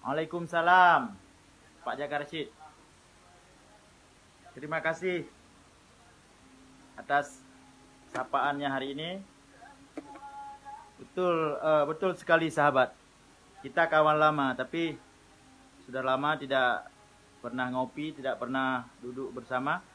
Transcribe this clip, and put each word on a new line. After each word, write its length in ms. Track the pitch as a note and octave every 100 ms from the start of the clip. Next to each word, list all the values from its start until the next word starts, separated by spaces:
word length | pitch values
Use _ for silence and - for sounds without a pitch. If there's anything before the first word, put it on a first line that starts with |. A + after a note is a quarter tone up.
Waalaikumsalam, 1120 | B2 D3 D#3+ E3+ E3+ E3+ E3+ F#3 F3+ D#3+ A#2 G2 - - - - - - A#2+
Pak 80 |
Jaka 320 | B2 C#3+ D3 C#3+
Rashid. 240 | D#3+ C#3 - - - - - - - - - - - - - - - - - - - -
Terima 320 | C3 D3 D#3+
kasih 400 | D#3+ D#3+ F#3 F3 C#3 - - - - - - - - - - - - - - - - -
atas 400 | - C#3+ C#3+ - - - - - - - -
sapaannya 560 | - B2+ C#3 C#3 C#3+ C#3+
hari 320 | C3+ C3+ C#3
ini. 240 | D#3+ F#3+ G3 - - - - - - - - - - - - - - - - -
Betul, 560 | - - F3+ E3 D#3
eh, 280 | C#3+ D#3 D3+ D3
betul 320 | D#3 F#3 E3+
sekali, 320 | - E3 D#3+
sahabat. 400 | D#3 D3 C3+ B2+ - - - - - - -
Kita 240 | C#3 E3+ E3
kawan 320 | D#3 D3+ D3+
lama, 320 | D3+ D3+ C3+ B2
tapi 320 | B2+ E3 E3 D3 - - - - - - - - -
sudah 160 | B2+
lama 320 | B2+ C3 D3
tidak 480 | D#3 C#3 C3+ B2+ A2 - - - - - -
pernah 320 | A#2+ B2+ B2+
ngopi, 400 | B2+ B2+ - D#3
tidak 320 | C#3+ C3 -
pernah 400 | B2 C3+ C3 B2+ A#2+ -
duduk 320 | B2 B2 A#2+
bersama. 480 | B2+ A#2 B2+ C#3 F3 -